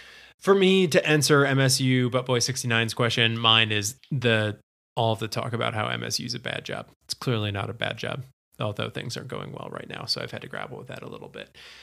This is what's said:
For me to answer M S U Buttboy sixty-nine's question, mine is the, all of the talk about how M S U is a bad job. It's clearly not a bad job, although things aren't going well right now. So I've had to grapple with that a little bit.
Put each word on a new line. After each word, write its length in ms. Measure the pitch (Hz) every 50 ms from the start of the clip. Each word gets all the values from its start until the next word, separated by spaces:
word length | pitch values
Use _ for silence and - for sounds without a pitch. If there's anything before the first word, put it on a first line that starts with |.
| - - - - - - _ _
For 140 | - 190 196
me 320 | 196 190 185 190 190 185 156
to 140 | 131 180 -
answer 400 | 151 151 151 135 - 151 139 139
M 160 | 135 135 135
S 220 | 135 131 131 -
U 300 | 131 127 131 127 123 123
Buttboy 320 | 120 127 127 - 127 120 -
sixty-nine's 500 | - 123 - - 123 113 113 117 110 -
question, 460 | - 123 117 - 123 117 113 117 113
mine 320 | 117 113 113 113 110 107
is 240 | 107 104 98 - - _ _ -
the, 480 | 151 127 117 117 113 110 107 104 107 - _ _ _ _ _ _ -
all 180 | - 113 113 110
of 60 | 107
the 80 | 113
talk 260 | 104 - 107 - 113 117
about 200 | 113 120 117 117
how 140 | 107 107
M 160 | - - - -
S 160 | 58 - -
U 60 | -
is 80 | 62 -
a 40 | -
bad 240 | - - - - -
job. 240 | - 50 52 - - _ _ _
It's 100 | - -
clearly 360 | - - 135 120 110 107 104
not 200 | 101 98 - -
a 20 | 110
bad 240 | 113 110 - -
job, 260 | - - - - 135 131 - _ _ _ _ _ -
although 320 | 113 107 104 - 113 113
things 260 | - - - 123 113
aren't 120 | - - -
going 220 | - 50 50 -
well 180 | - - - -
right 180 | 50 50 50 -
now. 160 | - - -
So 160 | - - -
I've 80 | - -
had 140 | - - -
to 40 |
grapple 300 | - 50 50 50 - -
with 100 | 50 -
that 140 | - - -
a 80 | - -
little 200 | - - - -
bit. 280 | - - - - _ - - - - -